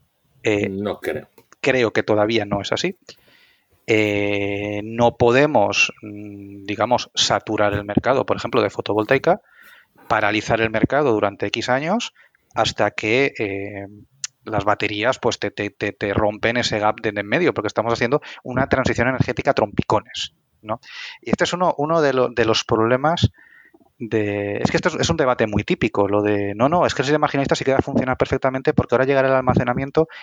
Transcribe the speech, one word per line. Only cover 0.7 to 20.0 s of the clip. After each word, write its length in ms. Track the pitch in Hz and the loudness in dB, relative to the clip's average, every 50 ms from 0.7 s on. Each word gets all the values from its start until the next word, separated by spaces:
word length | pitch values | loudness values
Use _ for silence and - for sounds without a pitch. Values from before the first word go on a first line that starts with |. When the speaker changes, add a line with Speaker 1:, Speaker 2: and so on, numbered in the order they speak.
| 95 98 104 101 90 - | -2 -4 -4 -4 -6 -6
Speaker 2:
creo. 280 | - 85 78 73 - - _ - - _ - _ | -6 -8 -8 -8 -10 -14 _ -20 -20 _ -12 _
Speaker 1:
creo 300 | - 143 127 131 117 107 - | -2 0 2 2 2 2 0
que 100 | 110 104 | 0 0
todavía 420 | - 110 107 104 110 117 110 104 | 2 2 2 2 2 0 -2 -2
no 160 | 101 104 101 | -2 -4 -4
es 100 | 98 - | -2 -2
así, 240 | 117 110 - 180 196 _ _ - - _ _ _ _ _ _ _ _ _ _ _ _ _ _ | -2 -2 -2 -4 -6 _ _ -20 -20 _ _ _ _ _ _ _ _ _ _ _ _ _ _
eh, 920 | - 113 110 107 104 104 101 104 101 104 101 101 101 101 101 104 104 104 104 104 | 2 2 4 4 2 0 0 -2 -2 -2 -2 -2 -4 -4 -6 -6 -6 -6 -6 -8
no 340 | 110 113 117 120 117 117 | -6 0 2 2 2 4
podemos, 760 | - 123 120 120 135 147 156 143 113 101 101 98 - - - - _ | 4 4 4 6 6 4 4 4 2 2 2 2 0 0 0 -2 _
mm, 640 | - 104 104 104 104 104 101 101 101 101 101 101 98 | -14 -14 -12 -12 -14 -14 -14 -14 -14 -16 -16 -12 -8
digamos, 460 | 101 104 104 107 117 123 113 - - - | -6 -4 -2 0 0 0 0 -2 -4 -4
saturar 600 | - - - 113 101 - - 110 104 104 104 101 | -2 0 0 0 0 0 -2 0 2 2 2 0
el 120 | 101 101 | -2 -4
mercado, 400 | 101 104 - - 117 135 127 - | -6 -8 -4 0 0 0 0 0
por 120 | - 98 | -2 -2
ejemplo, 240 | 95 - 113 - 117 | -4 -4 -2 0 0
de 80 | 104 98 | 0 0
fotovoltaica, 720 | - - - - 101 107 107 - 131 135 - 160 185 - _ _ _ - - - - - _ _ _ - - | -2 -4 -4 -2 -2 0 2 2 2 2 2 2 0 0 _ _ _ -20 -20 -20 -20 -20 _ _ _ -10 -4
paralizar 540 | - 113 107 107 101 107 107 - - 117 110 | 0 0 2 2 2 0 0 0 0 0 2
el 80 | 113 110 | 2 0
mercado 440 | 110 110 - - 127 143 151 135 110 | 0 0 0 2 2 2 2 2 2
durante 340 | 104 104 101 101 - - | 2 2 0 -2 -2 -6
X 220 | 101 - 117 107 - | -4 -4 -4 -2 0
años 440 | 123 135 147 165 196 240 - - _ _ _ _ _ _ _ _ - | 0 0 0 0 -2 -2 -4 -6 _ _ _ _ _ _ _ _ -2
hasta 380 | 117 110 - - - 110 104 | 0 0 0 0 0 0 -2
que, 420 | - - - 107 117 131 139 135 - | -2 -2 -2 0 2 2 2 0 0
eh, 500 | - 113 98 98 98 98 101 104 98 98 98 104 104 - _ _ _ - - _ _ - | -4 -4 -4 -4 -6 -8 -8 -10 -12 -14 -14 -16 -20 -20 _ _ _ -16 -16 _ _ -8
las 200 | 107 107 104 98 | -4 -4 -2 2
baterías, 540 | 104 101 - 107 101 104 104 107 123 - | 0 0 0 0 -4 -2 0 0 0 0
pues, 220 | - - 117 104 - | 0 -2 -2 -2 -2
te, 100 | - 101 | -6 -6
te, 220 | - - 104 101 | -4 -4 -6 -6
te, 200 | - - 110 101 | -6 -6 -6 -6
te 220 | - - 110 101 98 | -4 -4 -4 -2 0
rompen 440 | 110 107 104 107 101 - 110 117 | 0 0 -2 -2 0 -2 0 0
ese 200 | 123 113 - - | 0 -2 -2 0
gap 240 | 107 104 110 107 - | 0 0 0 0 0
de 80 | - 113 | -4 -4
en 180 | 104 104 101 | -4 -4 -4
medio, 260 | 104 127 165 180 147 - | -2 0 0 0 0 0
porque 120 | - 104 | -2 -4
estamos 240 | 104 - - 107 117 | -4 -2 -2 0 0
haciendo 300 | 117 - 123 117 139 143 - - - - - | 0 0 0 0 0 -2 -4 -6 -18 -14 -10
una 240 | 127 123 127 135 | -4 -2 -2 0
transición 400 | - - - 123 127 110 - 120 | 0 0 0 0 0 0 0 2
energética 440 | 127 131 120 - - 120 - - 143 | 2 2 0 0 -2 -2 -2 0 0
a 20 | 135 | 2
trompicones, 800 | - 110 104 - - - - 101 104 | 2 2 0 0 -2 0 2 0 0